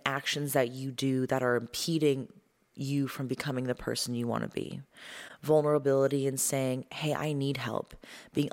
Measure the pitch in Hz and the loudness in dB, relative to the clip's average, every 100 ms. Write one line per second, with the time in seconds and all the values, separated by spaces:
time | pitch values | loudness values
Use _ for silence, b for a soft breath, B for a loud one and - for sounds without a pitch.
0 | 139 135 - 147 143 143 120 131 135 123 | 0 -2 -2 -2 0 2 2 -2 -8 -2
1 | 135 131 127 131 123 120 117 - - 160 | 0 2 2 2 2 2 0 -4 0 2
2 | 151 135 - - _ _ _ - 135 143 | 4 2 -2 -14 _ _ _ -8 -2 0
3 | 135 - 131 131 147 127 127 120 - 120 | 0 -2 -4 -4 -4 -2 -2 -2 -2 -2
4 | 123 120 120 113 - - - - - B | -2 -2 -2 -2 -2 -6 -8 -10 -14 B
5 | B B B B 147 156 147 147 135 135 | B B B B 4 4 6 4 4 4
6 | 135 139 135 135 - 135 131 127 - - | 4 2 0 0 0 0 0 -2 -6 -4
7 | 156 - 156 143 139 139 120 113 - - | -2 -2 -2 0 0 -2 -4 -4 -6 -10
8 | B B B 147 147 | B B B -2 0